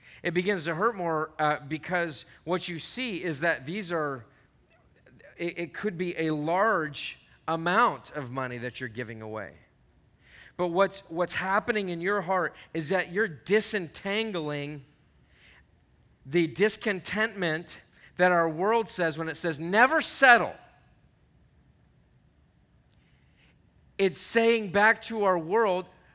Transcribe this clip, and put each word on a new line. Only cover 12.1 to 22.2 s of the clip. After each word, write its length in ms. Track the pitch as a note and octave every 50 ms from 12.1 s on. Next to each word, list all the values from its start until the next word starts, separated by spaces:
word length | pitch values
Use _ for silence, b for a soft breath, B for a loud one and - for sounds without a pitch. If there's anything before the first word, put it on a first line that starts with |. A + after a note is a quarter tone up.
| G#3 G#3
heart 340 | E3 F3 F#3+ F#3 E3 - B B B B B
is 140 | E3 D3+ C#3
that 220 | F#3+ F3+ E3+ -
you're 160 | E3+ G3+ A3+ F#3+
disentangling 1600 | D3+ B2 - - G3+ A3 G#3+ - A3 G3+ F3 C#3+ - - - G3 G3+ A3 A3+ A3 G3 E3+ D3+ D3 D3 C#3+ C#3+ C#3+ D3+ C#3+ B2+ _ _ _ _ _ _ _ b b b b b b b b b _ _ _ _ _ _ _ _ _ _ _ _
the 220 | C3 C#3+ F3 E3+ D#3
discontentment 1300 | A#2 - G3+ G#3+ - - - A3 G3 F3+ - - - G#3 A3 A#3 G3 G3+ F3+ D#3+ D#3 E3 F3+ - - - - _ b b b b b -
that 140 | F3+ F3+
our 160 | F3+ E3+ E3 E3
world 400 | D#3 D#3+ F#3 G#3+ A3+ A#3 A3 -
says 300 | - F3+ F3 D#3+ C#3+ D#3
when 100 | E3 D#3+
it 80 | C#3+
says, 240 | - - E3+ D3+ C3+
"Never 400 | E3 F3 F#3+ A3 B3 C4 D#4+ D#4
settle." 560 | - - - - C4+ B3+ A#3+ G#3+ D#3 G2 D#2 - - - _ _ _ _ _ _ _ _ _ _ _ _ _ _ _ _ _ _ _ _ _ _ _ _ _ _ _ _ _ _